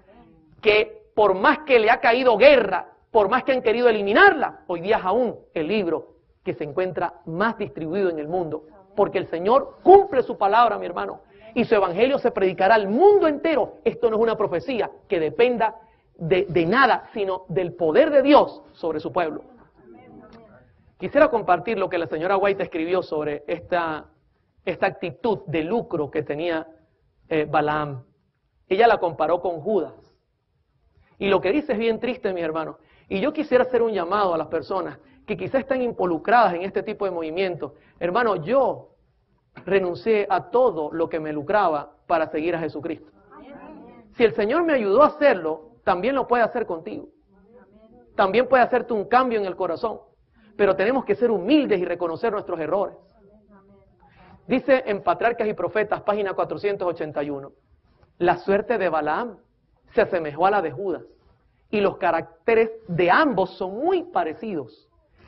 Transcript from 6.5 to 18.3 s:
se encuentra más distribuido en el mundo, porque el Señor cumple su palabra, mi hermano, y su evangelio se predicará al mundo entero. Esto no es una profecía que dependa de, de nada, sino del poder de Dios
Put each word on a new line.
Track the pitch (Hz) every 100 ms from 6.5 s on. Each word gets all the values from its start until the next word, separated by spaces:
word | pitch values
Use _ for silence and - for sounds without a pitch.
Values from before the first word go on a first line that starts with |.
se | -
encuentra | 151 143 185 175 175 - -
más | 165 220 -
distribuido | 175 - 156 190 185
en | 160
el | 151
mundo, | 185 160 151 - - - -
porque | 185 185
el | 165
Señor | 165 185 262 - -
cumple | - 392 381 262
su | 208 -
palabra, | 196 220 240 202
mi | 185
hermano, | 185 196 - _ - -
y | - 226
su | 214
evangelio | 185 170 262 277
se | 247
predicará | - 190 185 190 220
al | 196
mundo | 226 392 403 330
entero. | 285 330 277 180 -
Esto | 226 190 233
no | 214
es |
una | 226 214
profecía | 208 170 165 240 180 - -
que | 180
dependa | 156 156 247 240 220 - - _ _ -
de, | 165 185 -
de | 175 165
nada, | 240 262 180 -
sino | 226 196 185 -
del | 175 180
poder | 170 165 180 320
de | 277
Dios | 269